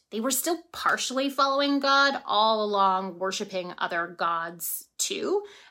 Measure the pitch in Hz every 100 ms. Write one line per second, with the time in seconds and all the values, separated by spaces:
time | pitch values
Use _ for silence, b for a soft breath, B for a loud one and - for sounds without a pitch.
0 | _ 214 254 - 330 330 - - 170 -
1 | - 254 277 277 277 277 285 277 277 277
2 | 277 - - 208 220 220 208 202 196 185
3 | 190 170 190 190 202 190 180 - 180 170
4 | 175 170 170 170 170 170 - - - -
5 | - 220 262 403 403 B B